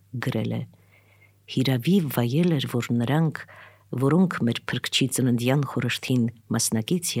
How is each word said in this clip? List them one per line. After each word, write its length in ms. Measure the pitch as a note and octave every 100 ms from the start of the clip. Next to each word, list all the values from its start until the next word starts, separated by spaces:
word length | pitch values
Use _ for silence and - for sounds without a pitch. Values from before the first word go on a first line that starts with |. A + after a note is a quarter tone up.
| _ B2
գրել 360 | B2 A2+ A2
է. 100 | A2+ A#2 - _ _ _ _ - _ -
«Հիրավի 480 | - C3+ B2+ C3+ G3 D3+
վայել 400 | B2 A#2+ C#3+ F3
էր, 160 | D3+ A#2
որ 200 | A#2+ -
նրանք, 540 | A#2+ A#2+ D3 D#3+ - - - - - _
որոնք 500 | B2 C3+ D#3+ F#3+ -
մեր 240 | A#2+ B2 -
Փրկչի 440 | B2 - - C3+
ծննդյան 540 | - B2+ A#2+ B2 C#3+ C3+
խորհրդին 580 | - A#2+ - - B2+ A#2 - -
մասնակից 680 | A2+ - A2+ G#2+ F3+ - B2